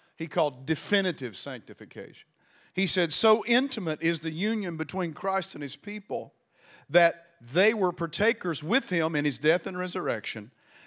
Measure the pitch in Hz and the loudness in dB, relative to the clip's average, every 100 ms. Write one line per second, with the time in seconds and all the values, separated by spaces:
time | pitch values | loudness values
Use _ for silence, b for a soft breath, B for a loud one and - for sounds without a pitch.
0 | b b 160 175 151 131 135 156 - 202 | b b -4 0 0 -2 -4 -4 0 0
1 | 190 156 123 101 143 123 - 101 107 107 | 0 -2 -8 -8 -10 -10 -12 -16 -14 -14
2 | 92 - _ _ b b b - 190 185 | -16 -18 _ _ b b b -2 2 2
3 | 170 - 220 220 - 240 269 - 170 151 | 4 4 6 4 4 2 2 -2 -4 -2
4 | 165 165 160 156 208 220 190 160 160 185 | 0 -2 -4 -2 -2 -2 -4 -6 -6 -4
5 | 170 147 196 190 185 151 139 - 202 208 | -4 -4 -2 -2 -4 -6 -8 -8 -10 -12
6 | 196 123 113 _ _ b b b b 165 | -8 -8 -8 _ _ b b b b 6
7 | 170 - _ _ 120 151 214 226 185 160 | 6 2 _ _ -2 4 4 4 0 0
8 | 165 - 220 226 180 151 151 254 - 175 | -6 0 0 0 -4 -4 0 0 0 0
9 | 160 156 147 117 151 180 196 180 180 185 | 0 0 0 2 2 2 0 -6 -6 -4
10 | 147 110 - 113 107 b b b | -2 -4 -6 -10 -12 b b b